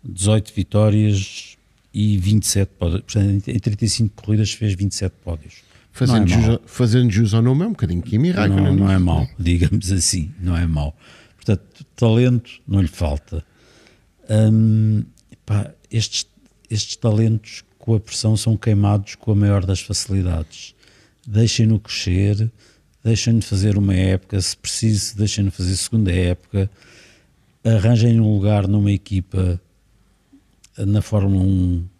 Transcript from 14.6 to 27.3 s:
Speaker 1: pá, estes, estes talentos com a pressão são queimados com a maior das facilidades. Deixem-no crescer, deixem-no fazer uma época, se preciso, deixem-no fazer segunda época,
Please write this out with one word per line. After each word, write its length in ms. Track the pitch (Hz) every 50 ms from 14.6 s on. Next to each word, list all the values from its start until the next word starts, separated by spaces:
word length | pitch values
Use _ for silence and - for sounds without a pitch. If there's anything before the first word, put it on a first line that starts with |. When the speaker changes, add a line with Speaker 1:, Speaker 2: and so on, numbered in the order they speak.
| 110 110 110 110 110 110 107 104 - - _ _ _ _ - _ _
Speaker 1:
pá, 240 | - 104 101 98 - - _ _ _
estes, 360 | - 113 107 - - - - _ _ _ _ _ _ _ _ _
estes 280 | 110 104 - - -
talentos 680 | _ - 117 104 107 113 113 110 107 - - - - _ _ _ _
com 160 | - - 113
a 60 | 107
pressão 360 | - - - - - 110 113
são 200 | 104 - 117 113
queimados 580 | 104 - 117 107 101 104 101 104 101 98 - -
com 160 | _ - -
a 40 | 104
maior 300 | 101 104 101 101 101 92
das 160 | 92 95 90
facilidades. 960 | - - 101 - - - 98 98 92 90 82 80 78 - - - - - _ _ _ _ _ _ _ _ _ _ _
Deixem-no 520 | - 101 107 117 110 - - 113 110 110 104
crescer, 720 | - - - - - 95 90 92 98 101 104 101 110 113 _ _ _ _ _ _ _ _ _ _ _
deixem-no 360 | 113 113 98 - 117 117 113
fazer 360 | 104 - 104 95 98 107 101 104
uma 160 | 101 98 95
época, 460 | 92 92 95 95 92 _ _ - 98
se 160 | 90 - -
preciso, 600 | _ - - - - - 110 107 98 - - -
deixem-no 360 | 98 107 104 - - 101 98
fazer 240 | - - 92 90 98
segunda 340 | 90 - - - 113 107 92
época, 580 | 87 90 90 87 90 - _ _ - 101 95 98 - _ _ - - - - _ _ _ _ _